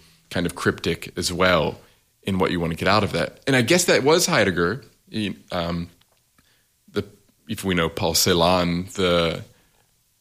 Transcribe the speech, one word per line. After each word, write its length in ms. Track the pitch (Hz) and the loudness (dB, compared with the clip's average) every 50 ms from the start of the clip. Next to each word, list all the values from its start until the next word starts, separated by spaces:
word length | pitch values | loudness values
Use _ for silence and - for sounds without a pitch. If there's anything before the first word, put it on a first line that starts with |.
| _ _ _ _ _ - | _ _ _ _ _ -8
kind 160 | - 90 87 | -6 -4 -4
of 80 | 85 - | -4 -4
cryptic 580 | - - 104 87 - - 87 85 - - - - | -4 -2 -2 -2 -2 -2 -4 -4 -4 -6 -10 -8
as 160 | 92 87 - 87 | -6 -6 -4 -2
well 460 | 85 92 92 90 80 76 80 - - - _ _ _ _ _ _ _ _ | 0 2 2 2 2 2 0 -4 -8 -12 _ _ _ _ _ _ _ _
in 160 | 101 95 92 | -4 -2 0
what 120 | 90 - | 0 0
you 100 | - 87 | 0 -2
want 120 | 85 82 82 | -2 -4 -4
to 40 | |
get 120 | - 85 92 | -2 0 0
out 140 | 98 107 101 | 2 2 2
of 80 | 82 - | 0 -2
that. 280 | 82 - - - - _ | -2 -4 -4 -6 -8 _
And 100 | 131 135 | 0 2
I 60 | 127 120 | 2 4
guess 220 | - 170 180 - | 4 2 2 4
that 180 | - 165 117 127 | 4 2 2 4
was 240 | 143 160 180 175 | 4 4 4 4
Heidegger. 580 | 190 165 127 101 98 85 87 85 87 113 139 - - _ _ _ _ | 2 2 2 2 2 2 0 0 0 -2 -4 -8 -16 _ _ _ _
He, 280 | - 110 104 92 - - - - 87 | -8 -6 -6 -6 -6 -10 -12 -8 -6
um, 360 | 90 85 85 87 85 87 87 - _ _ _ _ _ _ _ _ _ _ _ _ _ _ _ _ _ _ _ | -6 -4 -4 -4 -6 -6 -8 -14 _ _ _ _ _ _ _ _ _ _ _ _ _ _ _ _ _ _ _
the, 140 | - - - - - _ _ _ _ _ _ - | -8 -8 -8 -8 -10 _ _ _ _ _ _ -12
if 160 | 110 - - | -10 -6 -2
we 100 | 95 90 | -2 0
know 140 | 85 82 80 | 0 0 -2
Paul 260 | - - 95 82 82 | -2 -2 -2 -2 0
Celan, 800 | - - 98 90 85 82 87 92 90 87 87 85 87 92 98 - | 0 2 2 4 4 4 4 4 2 2 0 -2 -2 -4 -6 -4
the 480 | - 95 87 87 85 85 82 82 - 107 - _ _ _ _ _ _ _ _ _ _ _ _ _ _ | -2 0 2 2 2 2 0 -2 -6 -10 -14 _ _ _ _ _ _ _ _ _ _ _ _ _ _